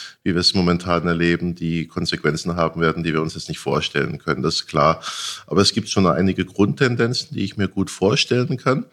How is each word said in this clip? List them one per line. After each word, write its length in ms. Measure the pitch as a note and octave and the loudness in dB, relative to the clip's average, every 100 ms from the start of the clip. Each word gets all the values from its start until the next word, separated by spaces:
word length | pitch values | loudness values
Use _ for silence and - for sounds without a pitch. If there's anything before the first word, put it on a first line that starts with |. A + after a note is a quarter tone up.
| - - | -16 -6
wie 100 | G2+ | -2
wir 80 | F2 | 2
es 140 | F2 | 2
momentan 520 | G2 F2 F2 F2+ E2+ F2 | 4 4 2 2 0 0
erleben, 480 | E2+ F2 E2+ F2 | 2 2 2 -2
die 320 | E2 E2 E2 - | -4 -4 -2 -4
Konsequenzen 720 | F2+ E2 - D2+ D#2 F2 E2+ | -4 -4 -2 -2 -2 -2 -2
haben 240 | D#2+ E2 | -2 0
werden, 220 | E2 E2 | 0 0
die 100 | E2 | -2
wir 80 | D#2 | -2
uns 140 | D#2+ | -2
jetzt 160 | D#2+ - | -6 -10
nicht 100 | D#2 | -8
vorstellen 560 | - C#2+ - C#2+ C#2+ C#2+ | -2 -2 -2 -2 -4 -4
können. 260 | - C2+ | -4 -2
Das 120 | D2+ | -2
ist 120 | - - | -4 -2
klar. 360 | D#2 D2+ E2 - - - - - | 2 2 2 -4 -10 -10 -10 0
Aber 140 | D#2+ | 2
es 140 | G2 | 2
gibt 160 | - - | 0 -2
schon 160 | G2+ F2+ | 2 4
einige 400 | D2 F#2+ F2+ - | 4 2 0 -2
Grundtendenzen, 880 | - G#2 - C3 A#2+ A#2 B2 - C3 | 0 0 2 0 2 0 -2 -6 -6
die 80 | |
ich 140 | G2 G#2 | -4 -2
mir 100 | F#2+ | -2
gut 220 | G2 F#2+ | -2 -4
vorstellen 640 | - F#2+ - - B2 B2 B2+ | 0 2 2 2 0 0 -2
kann. 300 | B2+ C3+ - | 0 0 -2